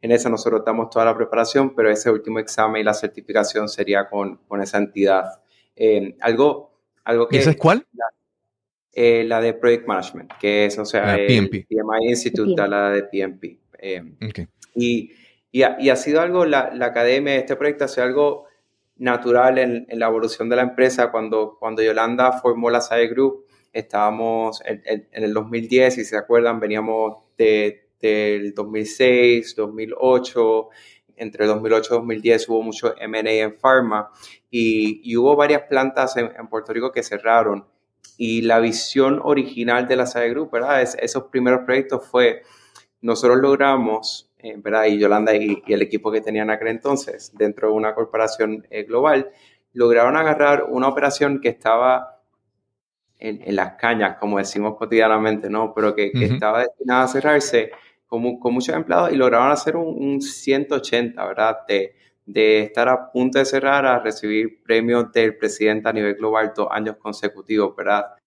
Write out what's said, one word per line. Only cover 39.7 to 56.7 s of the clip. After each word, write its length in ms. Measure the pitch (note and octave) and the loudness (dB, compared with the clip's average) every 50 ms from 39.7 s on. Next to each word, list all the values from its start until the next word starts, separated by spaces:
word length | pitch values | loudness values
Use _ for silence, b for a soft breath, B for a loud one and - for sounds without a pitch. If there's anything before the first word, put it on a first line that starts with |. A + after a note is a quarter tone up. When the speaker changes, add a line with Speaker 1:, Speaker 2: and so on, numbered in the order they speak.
| A#2+ B2 B2+ B2 | 0 0 2 0
Speaker 1:
de 80 | C3 | 0
la 100 | B2+ B2 | 0 0
Salle 240 | B2 B2 A#2+ A#2+ A#2 | -2 -2 -2 -2 -2
Group, 220 | A#2+ B2+ A#2+ A#2 | -2 -4 -6 -4
¿verdad? 320 | - A#2 A#2+ C3+ C#3+ C3+ B2+ | -4 -4 -2 0 2 2 2
Es, 120 | A#2+ - - | 0 -2 -6
esos 220 | - A#2+ - C3+ C3 | -6 -4 -4 -6 -8
primeros 380 | - - C3 B2 B2 B2+ B2+ B2+ | -4 -4 0 2 2 2 2 2
proyectos 400 | B2+ B2+ C3+ C3+ - C#3 B2 - - | 0 0 0 0 -2 -6 -8 -8 -2
fue, 360 | - B2 B2 A#2 A2 - b b b b b b b b b b _ _ | 2 4 4 4 2 0 b b b b b b b b b b _ _
nosotros 380 | - A#2 A#2 G#2+ C3 B2 B2 C3 | -4 -4 -2 0 4 4 4 4
logramos, 880 | C3+ C#3 C#3 C3+ C#3+ C#3 C3+ C3 A#2+ A2 A2 A2 A2 - - - _ _ _ _ | 4 4 4 4 4 2 2 0 0 -2 -4 -4 -6 -8 -12 -12 _ _ _ _
eh, 160 | _ A2+ G#2+ G#2 | _ -16 -16 -12
¿verdad? 280 | G2 G#2 G2+ A2 A2 | -8 -2 0 2 2
Y 140 | A2 G#2 G#2 | 2 2 2
Yolanda 360 | G#2 G2+ G2+ G#2+ G#2+ G#2+ A2 | 2 2 2 2 2 2 2
y, 280 | G#2+ G#2+ G#2 G2+ - - | 2 2 -2 -4 -4 -2
y 80 | - G#2+ | -2 0
el 80 | G#2 | 0
equipo 300 | G#2 G2+ - G#2+ - A2 | 0 -2 -4 -4 -4 -2
que 100 | G#2+ A2 | -4 -4
tenían 300 | A2 A2 G#2+ G#2+ G#2+ G#2+ | -4 -2 -4 -2 -2 -2
aquel 160 | A2 G#2+ A2 A2+ | -2 -2 -2 -6
entonces, 640 | A2+ A2+ _ C#3+ C#3 C3+ - - - - - - _ | -6 -4 _ -2 -2 -2 -4 -8 -12 -14 -14 -20 _
dentro 340 | - G#2+ G#2+ G#2 - - G#2+ | -2 -2 -2 -2 -2 -2 0
de 40 | G#2+ | 0
una 220 | A2 A2 G#2+ G#2+ | 0 0 -2 -2
corporación, 720 | A2 A2+ A2 - A2 A2 A2 A2 - A2+ G#2+ A2 A2 G#2 _ | -4 -6 -4 -2 -2 -2 -2 0 -2 -2 -4 -4 -6 -12 _
eh, 140 | - G#2+ G#2 | -12 -12 -10
global, 480 | G#2 A2 A#2+ C3+ D#3 D3+ C3+ C3+ C3+ B B B B B B B _ _ | -4 -2 0 2 4 2 2 0 -4 B B B B B B B _ _
lograron 420 | B2 A#2+ A#2+ A#2 A#2 A#2 B2 C#3 D#3 | 2 4 4 6 6 4 4 4 2
agarrar 480 | D#3+ D#3 D3+ C#3+ D3 D3 C#3+ C#3+ - - | 2 2 2 4 4 4 4 2 0 -2
una 180 | B2+ B2+ B2+ C3+ | -2 0 0 0
operación 540 | C3 - C#3+ C#3+ C#3 - D3 C#3+ C#3+ C3+ | 0 0 0 0 0 0 0 0 0 0
que 80 | - A#2+ | -2 -2
estaba 720 | A2+ _ _ A2 A2+ A#2 B2 B2+ B2+ C3 - - - _ _ _ _ _ _ _ _ _ _ _ _ _ _ _ _ _ _ _ _ _ | -2 _ _ 0 2 2 4 2 2 0 -2 -8 -18 _ _ _ _ _ _ _ _ _ _ _ _ _ _ _ _ _ _ _ _ _
en, 240 | - A2 G#2 G#2+ - | -10 -10 -10 -8 -6
en 120 | F2+ G2+ | -4 -2
las 180 | F#2+ F#2 F2+ - | -2 -2 -4 -6
cañas, 440 | - - A#2 A#2 A2 G#2 F#2+ F#2 - | -2 0 0 2 2 0 0 -2 -2
como 180 | - G#2 G#2 G2 | -6 -2 -2 -2
decimos 380 | G2 F#2+ - G#2 G#2 G#2+ G#2+ - | -2 -4 -4 -4 -4 -4 -4 -6
cotidianamente, 720 | A#2 G#2+ A#2 A2+ A2 A2 A2 A2 A2 A2 G#2+ G#2 G#2+ G2+ | -6 0 2 4 4 4 4 2 2 0 -2 -2 -4 -4
¿no? 240 | G2+ G#2+ A2+ A2 A2 | -4 -2 -4 -4 -2
Pero 220 | A2 G#2+ G#2+ G#2 | 0 0 0 0
que, 160 | - G#2 G2+ | 0 -2 -2
que 140 | G2+ B2 A#2 | 0 -2 0
Speaker 2:
Ujú. 80 | G2+ B2 | 0 0
Speaker 1:
estaba 260 | B2+ G#2+ G#2+ A2 A#2 | -2 0 0 0 0
destinada 440 | B2 A#2+ | 0 -2